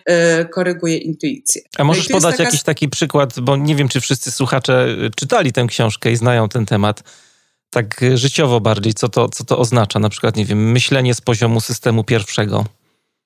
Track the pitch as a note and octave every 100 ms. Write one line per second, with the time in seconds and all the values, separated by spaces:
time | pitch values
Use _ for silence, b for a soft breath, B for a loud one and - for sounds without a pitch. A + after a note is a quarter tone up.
0 | - F3 E3+ E3 E3+ F#3+ F3+ E3+ E3+ D#3+
1 | D#3+ D#3 D3+ - - - - - C#3+ E3
2 | D#3+ F#3+ E3+ B3 A#3 D3 - D3+ D3 -
3 | D#3 D3+ C3 B2+ B2 C#3 D3 D3 C#3 C3
4 | - C#3 - - B2+ C3+ - B2+ B2+ A2+
5 | A2+ - - A#3+ C#3+ B2+ A#2 - A2+ -
6 | A#2+ A#2 A#2+ A#2+ A2 - G#2 G#2 G#2 G#2
7 | b b b b b b _ B2 G#2+ -
8 | B2+ B2+ C3+ - C#3+ A#2+ G#2+ G#2 A2 G#2
9 | - - A2+ - - - A#2 B2 G#2+ G#2
10 | G#2+ - A2+ A2 G2 G#2 A2 A#2+ - C#3
11 | B2 A#2 - A2 A#2 A2+ - A2+ B2 A2+
12 | G#2 A#2 G2 - G#2+ G#2+ G#2+ - _ _
13 | _ _